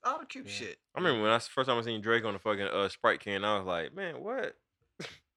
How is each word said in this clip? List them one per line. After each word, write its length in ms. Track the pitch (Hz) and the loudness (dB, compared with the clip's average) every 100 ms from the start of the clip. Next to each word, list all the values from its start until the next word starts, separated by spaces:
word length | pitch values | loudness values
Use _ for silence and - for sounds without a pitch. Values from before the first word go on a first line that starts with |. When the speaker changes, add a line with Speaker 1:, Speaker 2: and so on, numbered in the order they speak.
| 233 | -4
Speaker 1:
all 140 | 311 | -4
the 40 | - | -6
cute 200 | 269 - | -14 -10
Speaker 2:
Yeah. 40 | |
Speaker 1:
shit. 240 | 101 107 - _ - | -10 -10 -12 _ -2
Speaker 3:
I 40 | |
remember 220 | 180 120 | 2 4
when 100 | 107 | 6
I 40 | 113 | 4
s-, 140 | - | 2
first 180 | - 131 | -2 2
time 100 | 120 | 2
I 40 | |
seen 180 | 117 110 | 0 -2
Drake 240 | 107 117 | 2 2
on 80 | 110 | 2
the 80 | 98 | -2
fucking, 260 | 110 104 98 | -2 0 0
uh, 220 | 92 98 | 0 0
Sprite 320 | - 117 87 | 2 2 2
can, 240 | - 98 | 0 -2
I 140 | 104 104 | 2 0
was 100 | 92 | 0
like, 260 | 87 78 | -2 -4
"Man, 300 | 185 190 135 | -6 -8 -8
what?" 320 | 202 254 - - _ _ _ - | -8 -6 -6 -8 _ _ _ -14
<laughs> 80 | - - _ | -14 -14 _